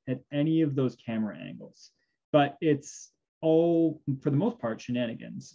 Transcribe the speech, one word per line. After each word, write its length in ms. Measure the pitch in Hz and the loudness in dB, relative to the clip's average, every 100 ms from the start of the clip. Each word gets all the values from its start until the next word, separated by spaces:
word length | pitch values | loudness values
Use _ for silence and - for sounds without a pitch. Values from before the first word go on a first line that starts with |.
| - | -8
at 120 | 127 - | -8 -4
any 300 | 147 156 160 | -2 2 2
of 140 | 151 135 | 2 2
those 200 | 127 - | -2 -2
camera 320 | - 113 107 76 | -6 -4 -4 -6
angles, 540 | 98 - - _ - _ _ _ _ | -14 -14 -18 _ -20 _ _ _ _
but 240 | 151 143 - | 4 4 2
it's 500 | 160 143 - - - _ _ _ | 0 0 -2 -20 -20 _ _ _
all, 600 | 160 160 170 165 165 147 - 135 | 2 4 4 4 2 0 -6 -4
for 100 | 147 | -2
the 60 | 139 | 0
most 240 | 220 - | 0 -2
part, 200 | 117 110 | -8 -8
shenanigans. 680 | - 123 117 - 117 131 - | -6 -4 -4 -8 -12 -14 -16